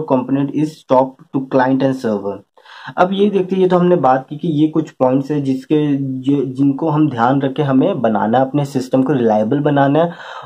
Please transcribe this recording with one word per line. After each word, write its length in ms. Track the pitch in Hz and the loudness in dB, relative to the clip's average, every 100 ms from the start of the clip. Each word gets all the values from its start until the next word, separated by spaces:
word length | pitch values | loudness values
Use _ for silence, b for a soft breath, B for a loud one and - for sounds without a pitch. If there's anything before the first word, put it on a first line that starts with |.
| 156 | 2
component 380 | 131 127 139 139 143 | -2 0 -2 -2 -2
is 120 | 156 | -4
stopped 580 | - - 131 135 - - 135 | -6 0 2 2 -4 -8 -8
to 120 | 131 135 | -2 0
client 240 | 127 131 | 2 2
and 260 | 135 131 113 | 0 -2 -4
server। 320 | 104 98 101 - B B B B - | -4 -4 -10 -14 B B B B 0
अब 120 | 185 | 0
ये 180 | 196 208 | 2 0
देखते 260 | 190 175 190 | 0 0 0
हैं, 80 | |
ये 60 | 180 | 2
तो 80 | 180 | 4
हमने 180 | 175 175 | 4 4
बात 320 | 135 131 - | 4 2 -2
की 80 | 147 | -6
कि 100 | 175 | -4
ये 200 | 147 156 | 0 0
कुछ 240 | 160 156 | 0 -4
पॉइंट्स 400 | - 127 135 135 | 0 0 2 0
है 100 | 151 | -2
जिसके, 560 | 135 131 - 151 147 139 | -2 -4 -2 0 0 -2
जो, 480 | 135 131 127 143 131 | -4 -4 -2 0 -2
जिनको 440 | 123 139 131 160 | 0 0 0 -2
हम 200 | 147 151 | 0 0
ध्यान 320 | 117 120 139 | 2 0 2
रखें, 220 | 135 135 | 0 -2
हमें 380 | 139 131 165 175 | 0 2 2 0
बनाना 360 | 113 107 107 123 | -2 0 0 0
है, 80 | 131 | 0
अपने 200 | 147 139 | -2 -2
सिस्टम 380 | 131 - 131 | -4 -2 0
को 100 | 131 | 0
रिलायबल 460 | 135 113 107 110 147 | 0 2 2 0 0
बनाना 440 | 147 143 139 147 | 0 2 2 2
है, 80 | 170 175 B B | 0 -4 B B